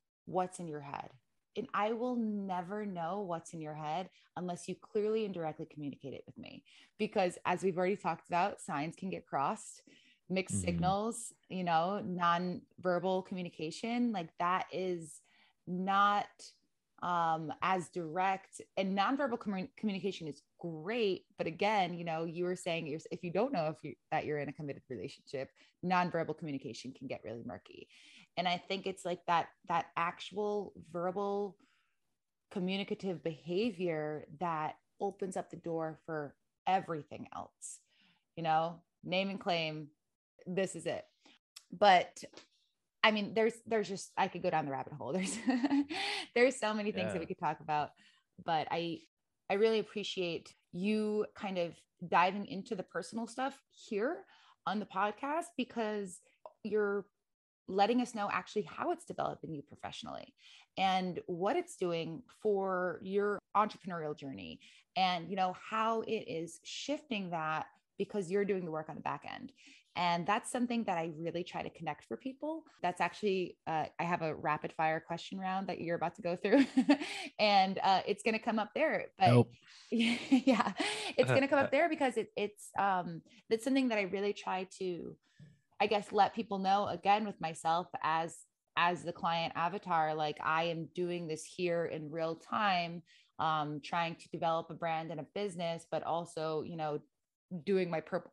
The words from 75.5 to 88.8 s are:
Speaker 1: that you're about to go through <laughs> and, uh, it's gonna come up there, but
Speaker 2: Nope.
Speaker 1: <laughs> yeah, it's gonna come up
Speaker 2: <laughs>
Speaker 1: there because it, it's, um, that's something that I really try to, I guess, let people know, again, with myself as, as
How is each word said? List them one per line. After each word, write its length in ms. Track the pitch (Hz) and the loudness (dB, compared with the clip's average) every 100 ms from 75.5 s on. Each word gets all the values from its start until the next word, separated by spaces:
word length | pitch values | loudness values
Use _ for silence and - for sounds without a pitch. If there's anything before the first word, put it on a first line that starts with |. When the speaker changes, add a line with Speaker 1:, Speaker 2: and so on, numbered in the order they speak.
| 190 185 | -2 -4
Speaker 1:
that 120 | - | -4
you're 160 | 165 170 | -2 -2
about 180 | 165 - | -2 -2
to 60 | |
go 140 | 170 175 | -4 -2
through 280 | 202 277 254 262 208 - | 6 6 8 4 6 4
<laughs> 360 | 330 - 339 - | 2 -6 -6 2
and, 400 | 214 202 190 190 | 6 8 6 4
uh, 200 | 190 190 - | 4 6 4
it's 160 | 202 | 0
gonna 160 | - 214 | 0 0
come 220 | - 220 | 0 0
up 100 | 214 233 | 0 2
there, 300 | 311 208 - - | 4 2 -2 4
but 100 | 190 | 8
Speaker 2:
Nope. 200 | 123 - - - | 10 8 2 -20
Speaker 1:
<laughs> 200 | - - | -20 -2
yeah, 800 | 233 233 233 - 262 262 226 220 190 392 427 403 - | 2 4 2 4 6 8 6 4 0 -2 -2 0 2
it's 140 | - | 6
gonna 160 | 247 277 | 6 6
come 100 | 285 | 4
up 120 | 277 | 4
Speaker 2:
<laughs> 20 | |
Speaker 1:
there 160 | 277 339 | 4 4
because 280 | 311 269 226 | 4 2 0
it, 120 | 190 - | -2 -2
it's, 320 | 208 - - - | -4 -4 -8 0
um, 440 | 196 185 175 160 - - - | 2 2 -2 -6 -12 -16 -2
that's 140 | 226 | 0
something 240 | 269 269 254 | 4 4 4
that 100 | 214 | 2
I 40 | |
really 300 | 185 196 202 | 0 0 0
try 360 | 208 - 185 185 - | -2 -2 -4 -4 -4
to, 380 | 185 175 - - _ - - - _ - | -4 -4 -8 -12 _ -20 -20 -20 _ 0
I 80 | 214 | 2
guess, 240 | 208 - | 2 4
let 200 | 208 190 | 6 6
people 240 | - 190 196 | 4 -4 0
know, 260 | 190 196 202 | 4 4 4
again, 400 | 170 196 208 214 | 2 4 4 4
with 140 | - | -4
myself 480 | 160 165 160 165 175 - | -6 -2 2 2 0 -2
as, 360 | 151 160 165 - - _ _ | 0 2 0 -6 -20 _ _
as 260 | - | 4